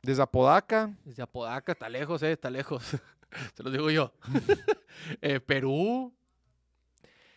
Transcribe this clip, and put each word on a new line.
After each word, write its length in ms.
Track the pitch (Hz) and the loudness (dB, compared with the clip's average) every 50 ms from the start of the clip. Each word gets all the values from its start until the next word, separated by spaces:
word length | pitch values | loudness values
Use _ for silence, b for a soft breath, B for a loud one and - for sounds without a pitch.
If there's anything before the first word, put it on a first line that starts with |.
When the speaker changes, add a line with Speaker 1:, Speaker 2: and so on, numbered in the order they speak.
| - | 0
Speaker 1:
Desde 180 | 127 135 131 | 0 2 2
Apodaca. 720 | 135 - - 127 127 135 156 196 - - 226 220 220 208 208 - _ | 2 4 4 6 6 8 6 6 4 2 0 0 0 0 -6 -14 _
Speaker 2:
Desde 180 | 147 120 120 123 | -18 -12 -12 -14
Apodaca, 480 | - - 123 120 113 120 135 - - | -10 -8 -8 -6 -6 -6 -6 -4 -6
está 160 | 165 _ 113 113 | -6 _ -8 -8
lejos, 320 | 120 127 147 143 170 147 151 | -6 -6 -4 -4 -4 -2 0
¿eh? 100 | 156 165 | -2 -2
Está 160 | - - 127 | -2 -4 -6
lejos. 320 | 127 131 139 - 147 123 - | -6 -6 -6 -6 -6 -8 -6
<laughs> 720 | - - 131 - - _ _ _ _ - - 131 107 _ | -8 -8 -8 -8 -12 _ _ _ _ -12 -12 -12 -12 _
Se 80 | - 101 | -10 -8
los 80 | 131 131 | -4 -4
digo 160 | 135 151 156 | -2 0 2
yo. 240 | 156 160 139 123 _ _ | 2 2 2 0 _ _
<laughs> 1000 | - 123 131 - - - 403 - - - 427 - _ _ - - - 160 - - | -10 -2 -2 -2 2 2 2 2 2 -2 -2 -2 _ _ -20 -16 -12 -12 -10 -4
Eh, 180 | - 147 139 131 | -2 -2 -2 -2
Perú. 760 | - - 143 135 127 135 135 151 185 214 240 262 262 247 _ _ _ _ _ _ _ _ _ _ _ _ _ _ _ _ _ _ b b b b b b b | 0 0 0 0 2 0 0 0 0 0 0 -2 -4 -6 _ _ _ _ _ _ _ _ _ _ _ _ _ _ _ _ _ _ b b b b b b b